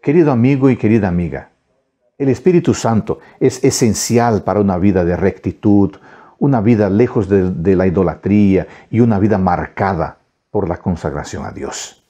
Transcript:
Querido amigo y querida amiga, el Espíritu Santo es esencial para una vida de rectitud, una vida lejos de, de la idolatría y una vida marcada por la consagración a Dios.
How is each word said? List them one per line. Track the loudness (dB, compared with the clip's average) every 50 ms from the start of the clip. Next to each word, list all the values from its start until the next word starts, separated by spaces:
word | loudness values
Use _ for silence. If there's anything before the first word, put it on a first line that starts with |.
Querido | -2 2 2 4 4 4
amigo | 4 2 2 2 2 2 2 2
y | 2
querida | 2 2 2 2 2 2 0
amiga, | -2 -2 -4 -4 -6 -10 -12 _ _ _ _ _ _ _ _ _ _ _ _ _ _
el | _ -2 -2
Espíritu | -2 0 0 2 2 2 2 0 -2
Santo | 0 0 -2 -2 -2 -2 -4 -8 -10 -10 -20 _ _
es | -2 -2 -2 0 -2
esencial | -2 0 2 0 0 0 -2 -4 -2 0 0 2 2 0 -2 -2
para | -2 0 0
una | 0 0 0 0
vida | 0 2 2 2 0
de | 0 -2
rectitud, | 0 -2 -2 -4 -2 -8 -8 -8 -2 0 2 2 4 2 0 -2 -8 _ -20 -20 -20 -20 -20 _ _
una | -2 0 0 0
vida | 2 2 2 2 2 0
lejos | 2 2 0 0 0 -4 -2 0
de, | 0 0 0 0
de | -4 -2 0 0 2
la | 2 2 0
idolatría | 0 0 0 -2 -2 -4 -2 0 2 2 4 4 2 0 0 -4 -12 -20 -18 _
y | 0 0
una | 2 2 2 0
vida | 0 0 0
marcada | 0 0 0 -2 -2 -4 -8 _ -4 -2 -2 -2 -2 -4 -6 -8 _ _ _ _ _ _ _ _
por | -6 -4 -4
la | -6
consagración | -6 -4 -6 -6 -4 -6 -8 -8 -8 -10 -10 -12 -12 -12
a | -12
Dios. | -12 -12 -12 -12 -12 -14 -16 -16 -18 _ _ _